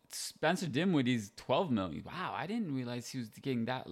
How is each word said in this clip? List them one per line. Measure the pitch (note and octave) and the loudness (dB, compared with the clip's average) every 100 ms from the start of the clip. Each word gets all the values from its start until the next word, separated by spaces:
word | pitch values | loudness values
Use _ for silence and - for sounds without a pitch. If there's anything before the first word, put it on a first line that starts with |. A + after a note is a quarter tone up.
| - | -14
Spencer | - - - D#3 F3+ E3 | -10 -10 0 2 2 0
Dinwiddie's | B2+ F#3+ D#3 B2 A#2+ G2+ - | 2 4 4 4 2 0 -8
twelve | - C#3 F#3 | 0 2 4
million. | A2+ F#2 E2 | 2 2 -4
Wow, | - E3 E3 | -8 -6 -4
I | G2 D#3+ | -4 -4
didn't | A#3 F#3 | -2 -2
realize | C3 B2 B2 A#2 | -4 -4 -6 -6
he | C3 | -8
was | A2+ | -8
getting | - C#3 A#2+ A2+ | -6 -2 0 0
that, | B2+ - | -2 -4